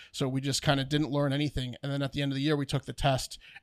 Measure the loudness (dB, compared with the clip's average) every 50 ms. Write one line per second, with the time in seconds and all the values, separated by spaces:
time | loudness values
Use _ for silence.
0 | -20 -12 -6 -2 -2 0 0 -2 -2 0 -2 0 2 4 4 4 2 2 2 0
1 | 2 2 2 2 2 2 2 0 0 0 -2 -2 -4 -4 -6 -8 -6 -4 -2 -2
2 | -2 -2 -2 -2 -2 -2 0 0 2 2 2 2 0 0 0 -2 -2 -4 -6 0
3 | 2 2 2 2 0 -4 -12 -16 -18 -20 -20 -16